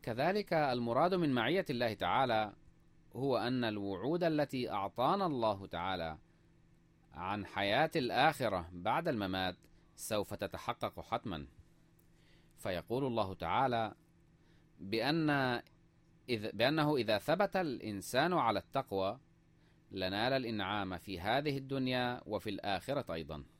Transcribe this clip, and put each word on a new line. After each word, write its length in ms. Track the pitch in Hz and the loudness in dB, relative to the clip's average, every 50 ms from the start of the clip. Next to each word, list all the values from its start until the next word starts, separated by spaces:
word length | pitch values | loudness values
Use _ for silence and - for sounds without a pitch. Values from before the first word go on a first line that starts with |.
كذلك 520 | - - 113 117 139 170 190 208 202 - 180 | -6 -6 -2 0 0 0 2 0 0 0 2
المراد 600 | 160 151 139 123 123 120 120 117 127 160 180 190 | 2 2 2 2 0 0 2 4 4 4 4 4
من 200 | 180 170 147 131 | 2 2 2 2
معية 320 | 123 113 120 165 196 180 - | 2 2 2 2 0 0 -2
الله 240 | 139 120 123 117 107 | -2 0 0 0 0
تعالى 600 | 92 95 87 95 120 135 127 113 110 107 104 95 - - - - - - - - - - - - | 0 0 2 4 4 4 4 4 2 2 0 -6 -14 -20 -20 -20 -20 -20 -20 -20 -20 -20 -16 -10
هو 220 | 110 131 139 127 113 | -4 -2 0 0 2
أن 260 | 101 120 127 127 120 | 2 0 0 0 0
الوعود 600 | 113 104 104 101 98 98 87 117 131 165 175 175 | 0 -2 -2 -4 -4 -4 -4 -2 0 0 2 2
التي 480 | 170 156 147 147 - - 127 123 - | 2 2 2 0 0 -2 -4 -4 -2
أعطانا 540 | - 101 98 101 - - 120 143 175 196 202 | -2 -2 -4 -4 0 2 2 2 2 2 0
الله 420 | 175 147 127 113 110 104 98 98 92 | 0 0 2 2 2 2 0 -4 -8
تعالى 500 | - 85 87 95 95 90 82 80 78 76 - _ _ _ _ _ _ _ - - - - _ _ _ _ _ _ - | -6 -4 -2 -2 -2 -2 -4 -6 -6 -10 -14 _ _ _ _ _ _ _ -20 -20 -20 -20 _ _ _ _ _ _ -12
عن 320 | 71 87 92 101 104 98 | -8 -4 -4 -4 -4 -4
حياة 460 | - - - 101 101 104 127 151 160 - | -6 -2 0 2 2 4 4 2 2 2
الآخرة 720 | 165 131 117 90 117 135 160 147 - 131 110 98 90 85 82 90 | 0 0 0 2 4 4 4 4 2 -2 0 0 -2 -4 -6 -12
بعد 340 | 87 87 104 123 156 165 175 | -6 -2 0 0 0 0 0
الممات 480 | 143 110 98 92 95 92 92 92 90 - - - - - _ _ _ | -2 -2 -2 -2 0 0 -2 -2 -4 -6 -14 -20 -20 -20 _ _ _
سوف 380 | - - - 110 107 98 - 104 | -14 -8 -2 -2 -2 -2 -2 -6
تتحقق 680 | - 104 92 - 92 - - 117 - - 104 - - | -6 -6 -6 -6 -6 -6 -6 -4 -4 -4 -6 -6 -8
حتمًا. 480 | 85 - - 120 - 113 90 78 71 67 - - - - - - - _ _ _ - _ - _ - - - - - - _ - | -8 -6 -6 -4 -4 -4 -6 -6 -8 -12 -16 -20 -20 -20 -20 -20 -20 _ _ _ -20 _ -20 _ -20 -20 -20 -20 -20 -20 _ -10
فيقول 480 | - 107 92 85 - - 113 127 143 | -6 -4 -2 -2 -2 -2 -2 -2 0
الله 280 | 135 117 113 104 95 95 | 0 0 0 0 -2 -2
تعالى 600 | - 85 82 90 113 131 131 123 113 113 104 - _ - _ _ - - _ - _ - - - - _ - _ - | -6 -4 0 2 2 2 2 2 0 0 -2 -4 _ -20 _ _ -20 -20 _ -20 _ -20 -20 -20 -20 _ -20 _ -16
بأن 500 | - 98 101 113 110 135 156 165 160 151 147 139 135 127 123 117 - - - _ _ - _ _ _ - - - _ - | -8 -4 -2 0 2 2 2 2 2 2 2 4 2 2 0 -2 -4 -10 -20 _ _ -20 _ _ _ -20 -20 -20 _ -4
إذ-، 260 | 123 110 104 110 - | -4 -2 -2 -6 0
بأنه 400 | 101 113 131 151 160 151 147 151 | 2 2 4 4 4 4 4 4
إذا 220 | 135 113 107 110 101 | 2 2 2 2 0
ثبت 380 | - - 156 185 208 196 - | 2 0 2 2 2 0 2
الإنسان 760 | 196 185 156 123 98 - 110 104 98 90 - - 123 147 175 185 | 0 -2 -2 -4 -4 -6 -6 -6 -6 -6 0 2 2 2 4 4
على 260 | 165 131 113 107 98 | 4 4 4 2 2
التقوى 600 | - - - 135 131 - 101 95 95 95 110 - - _ - _ _ _ - _ - - _ _ _ - | 0 -2 -4 -4 -2 0 0 0 0 0 -2 -4 -12 _ -20 _ _ _ -20 _ -20 -20 _ _ _ -12
لنال 420 | - 98 92 92 95 101 113 127 135 | -6 -4 -2 -2 0 0 2 2 2
الإنعام 640 | 135 127 113 113 104 98 92 104 104 98 95 92 85 | 0 0 -2 -2 -2 -2 -2 -2 -2 -2 -2 -4 -6
في 220 | - - 98 85 | -6 -8 -8 -4
هذه 380 | 85 104 117 135 143 151 139 139 | 0 0 0 2 2 0 -2 -4
الدنيا 640 | 135 131 135 135 131 127 127 123 123 123 123 - - | -4 -4 -4 -2 0 0 0 0 0 -2 -4 -6 -6
وفي 240 | - 107 98 - 110 | -6 -6 -4 -4 -4
الآخرة 640 | 101 - - 101 98 90 - - 135 143 123 - 85 | -6 -4 -2 -2 -2 -2 -2 -2 -4 -4 -2 -4 -6
أيضًا. 300 | 82 80 71 78 73 69 - - | -6 -6 -6 -8 -10 -10 -14 -18